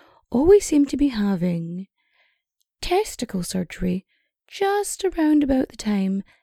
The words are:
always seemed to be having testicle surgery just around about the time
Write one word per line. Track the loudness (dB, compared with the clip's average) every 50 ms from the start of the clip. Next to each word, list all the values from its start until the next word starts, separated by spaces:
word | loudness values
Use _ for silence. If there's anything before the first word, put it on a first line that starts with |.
| -20 _ _ _ _ -4
always | -2 2 6 6 6 6 6
seemed | 4 2 2 2 2
to | 2
be | 0 0 0
having | 0 0 0 0 0 0 0 -2 -2 -2 -6 -8 -10 -12 -12 -14 _ _ _ _ _ _ _ _ _ _ _ _ _ _ _ _ _ -10 -4
testicle | -2 0 0 0 -2 -6 -8 -8 -6 -6 -6 -6
surgery | -4 -4 -4 -6 -6 -6 -6 -4 -2 -2 -4 -6 _ _ _ _ _ _ _ _
just | _ -6 -2 -2 0 0 0 -2 -4 -6 -4 -4
around | -4 -2 0 2 2 4 4 2
about | 2 0 0 -2 -4
the | -6
time | -8 -4 -2 -2 0 0 -2 -2 -4 -6 _ _ _